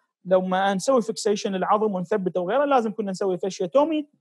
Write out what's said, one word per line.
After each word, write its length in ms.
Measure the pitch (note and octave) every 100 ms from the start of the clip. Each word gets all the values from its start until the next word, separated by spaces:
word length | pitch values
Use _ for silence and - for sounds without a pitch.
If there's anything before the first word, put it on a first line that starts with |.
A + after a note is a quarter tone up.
| _ _
لو 160 | F3 F#3
ما 340 | F#3 F#3 G3
نسوي 280 | G3 C4+ C4
fixation 500 | A3 - G#3+ G#3 A3
للعظم 420 | F#3+ F3 G#3 G#3+
ونثبته 460 | F#3 F3 G#3+ F3+ F3+
وغيره، 240 | F3 B3
لازم 280 | C#4+ C4+ A3+
كنا 180 | G#3+ G3
نسوي 280 | F#3 G3 F3+
فاشيوتومي 680 | G3 - F#3 C#4 D4+ D4+ D4 _